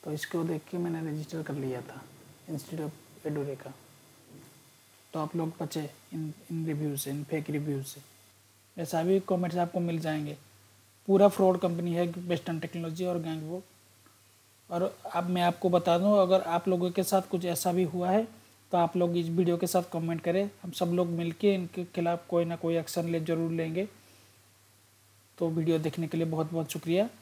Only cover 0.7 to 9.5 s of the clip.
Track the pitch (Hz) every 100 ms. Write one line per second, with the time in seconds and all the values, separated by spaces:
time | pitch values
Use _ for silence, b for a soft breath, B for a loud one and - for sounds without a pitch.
0.7 | 175 175 165 160 151 151 160 151 143 135
1.7 | 127 - 131 - - - - - 151 -
2.7 | 160 151 - - - 156 147 143 131 127
3.7 | 135 - - - - - - - - -
4.7 | - _ _ _ 160 156 170 160 160 156
5.7 | 156 147 - - 160 156 - - 165 160
6.7 | 147 151 139 143 143 147 156 151 151 151
7.7 | 139 135 139 - - - _ _ _ _
8.7 | - 156 165 170 196 190 185 175